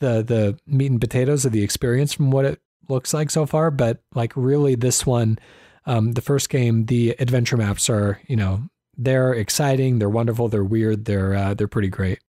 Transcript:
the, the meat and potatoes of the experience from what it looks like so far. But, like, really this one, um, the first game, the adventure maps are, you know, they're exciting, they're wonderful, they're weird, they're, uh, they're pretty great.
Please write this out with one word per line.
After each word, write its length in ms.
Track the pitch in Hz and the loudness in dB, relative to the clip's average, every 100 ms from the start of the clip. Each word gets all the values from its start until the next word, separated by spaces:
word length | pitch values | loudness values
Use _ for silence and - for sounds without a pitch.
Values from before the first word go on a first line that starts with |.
the, 220 | 131 113 | -2 0
the 360 | 110 117 104 117 - | 0 0 0 -2 -2
meat 240 | 135 139 | 0 2
and 100 | 120 | 0
potatoes 460 | 117 127 127 147 131 | 0 0 0 2 0
of 60 | |
the 100 | 107 | 0
experience 500 | 101 - 127 123 147 | -2 -2 0 0 0
from 180 | - 139 | 0 0
what 140 | 135 | 2
it 160 | 135 151 _ _ - | 0 -4 _ _ -6
looks 280 | 131 - | -4 -2
like 160 | 156 147 | -2 -2
so 160 | 160 147 | -2 0
far. 240 | 156 160 | 0 0
But, 320 | 139 117 113 _ | 2 0 -2 _
like, 160 | 127 117 - | -4 -4 -2
really 380 | 127 147 143 | 0 2 2
this 320 | 123 127 - - | 2 0 0 0
one, 320 | 120 113 110 - - - _ - | 2 2 -2 -6 -20 -20 _ -4
um, 260 | 120 110 | 0 0
the 80 | 120 | -2
first 300 | - 139 - | -2 -2 0
game, 340 | 135 120 113 | 0 2 2
the 320 | 113 123 117 - | 2 2 0 0
adventure 380 | 123 127 120 123 | 0 0 0 0
maps 320 | 104 101 - | 0 0 0
are, 320 | 110 104 98 - | 0 0 -2 -4
you 100 | 117 | -2
know, 260 | 95 95 147 _ _ | 0 -2 -6 _ _
they're 380 | - 127 131 127 | -6 0 2 2
exciting, 680 | 120 101 - 147 135 131 123 | 0 -2 0 0 2 2 2
they're 100 | 101 | 2
wonderful, 380 | 113 117 113 117 | 0 0 0 0
they're 140 | 107 | 0
weird, 440 | 98 113 110 104 107 | 0 0 0 0 -2
they're, 260 | 101 95 | -2 0
uh, 200 | 98 98 | 0 -2
they're 120 | 101 104 | -2 -2
pretty 220 | - 98 | -2 -2
great. 300 | 95 95 95 | -2 -4 -4